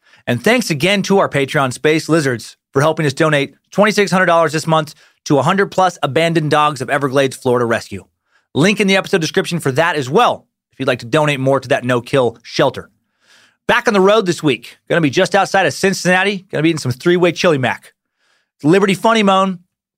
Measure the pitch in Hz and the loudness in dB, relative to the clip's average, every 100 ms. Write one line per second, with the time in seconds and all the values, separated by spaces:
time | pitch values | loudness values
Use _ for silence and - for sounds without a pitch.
0 | _ _ - 120 202 247 - 147 175 202 | _ _ -6 -2 0 0 0 -2 0 0
1 | - 196 180 143 139 151 135 - 151 160 | 0 0 2 0 -2 -2 -2 0 0 0
2 | - 160 139 120 - - _ 139 151 156 | 0 0 0 -4 -8 -20 _ 0 0 0
3 | 151 131 156 147 139 _ _ - 214 202 | -2 0 0 0 -2 _ _ 0 2 2
4 | 196 185 180 170 160 151 160 160 151 - | 0 2 2 2 2 -2 0 0 -2 -10
5 | _ _ - 143 131 190 202 - 185 - | _ _ -2 0 2 0 0 0 0 0
6 | 143 135 165 165 151 147 151 139 123 139 | -4 0 0 0 0 0 0 -2 -4 -2
7 | 139 135 135 - 127 123 117 110 - 95 | -2 0 0 -2 -2 0 0 -2 -6 -16
8 | - _ _ _ _ 123 180 220 196 190 | -16 _ _ _ _ 0 0 2 2 0
9 | 185 190 156 - - 170 143 131 165 156 | 0 -2 -2 -4 -4 -4 -2 0 0 -2
10 | 123 175 233 107 _ _ _ - 131 127 | -2 0 0 0 _ _ _ -8 -4 -4
11 | 120 156 151 139 131 135 123 131 123 123 | -2 0 0 0 0 -2 0 -2 0 -2
12 | 117 139 120 - - - 139 104 82 _ | 0 0 0 -4 -8 -2 -2 -2 -12 _
13 | _ _ _ _ _ _ - 226 240 202 | _ _ _ _ _ _ -2 -2 2 2
14 | 190 220 185 160 151 117 - - - 160 | 4 4 0 -2 -2 -2 -6 -16 -4 0
15 | 151 123 185 196 185 196 170 - 196 185 | 0 2 0 0 0 0 0 0 -2 -2
16 | 175 180 196 202 - 139 160 160 127 120 | 0 0 0 -4 -6 -2 -2 -2 -4 -4
17 | 175 175 175 165 185 147 123 98 - _ | 0 2 2 0 0 0 0 -4 -10 _
18 | _ _ _ _ _ _ 143 190 202 190 | _ _ _ _ _ _ 2 2 2 0
19 | 226 226 202 190 190 180 _ _ _ | 0 2 2 2 0 -4 _ _ _